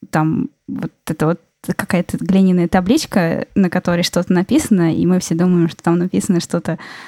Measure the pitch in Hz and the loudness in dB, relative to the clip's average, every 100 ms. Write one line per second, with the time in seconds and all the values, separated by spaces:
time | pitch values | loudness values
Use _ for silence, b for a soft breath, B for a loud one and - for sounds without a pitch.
0 | - 160 156 - - _ - - 156 - | -4 0 0 0 -4 _ -12 -8 -8 -8
1 | - 160 156 180 _ _ - - - 175 | -6 -2 0 -2 _ _ -8 -6 -2 -2
2 | 180 - 170 190 190 180 170 190 180 294 | -2 -4 0 4 4 4 2 0 2 0
3 | - - 165 - - - 190 185 180 175 | 0 -2 0 -2 -4 0 0 0 0 0
4 | 175 - 180 180 190 269 302 190 165 160 | 0 -2 0 0 2 0 2 2 2 2
5 | 170 180 - 170 180 175 165 - 175 170 | 2 0 0 0 2 2 2 -2 -2 0
6 | 185 196 - 175 - 170 165 165 B B | 0 -2 0 0 -2 -4 -4 -8 B B